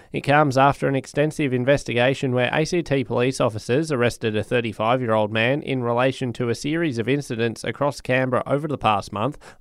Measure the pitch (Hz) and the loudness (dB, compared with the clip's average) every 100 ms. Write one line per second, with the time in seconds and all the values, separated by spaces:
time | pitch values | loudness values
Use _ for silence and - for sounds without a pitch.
0 | - - - 143 151 131 139 135 143 135 | -10 -4 2 4 4 4 4 4 0 -2
1 | - - 151 - 147 123 123 143 - 120 | -2 -2 0 0 0 0 2 2 2 0
2 | 123 135 139 123 120 127 156 180 160 139 | 2 0 0 0 2 0 0 -2 0 -2
3 | 123 120 123 131 127 107 - 123 160 135 | 0 0 0 2 0 -2 -2 0 0 2
4 | 120 - 117 107 - 123 113 101 110 131 | 0 0 -2 -2 0 -2 -2 -2 0 2
5 | 123 110 104 110 117 143 - 131 120 120 | 2 2 2 2 2 0 -2 -2 0 2
6 | 131 131 127 113 120 113 143 165 170 117 | 0 0 -4 -4 -2 -2 -2 -2 -2 -2
7 | 107 143 139 113 117 107 - 113 143 - | 0 -2 -2 -2 -2 -2 -6 -2 -2 -2
8 | - 127 127 123 - 139 156 135 117 101 | 0 0 2 0 0 -2 -2 0 2 2
9 | - 101 120 - - - | -2 -4 -4 -6 -16 -6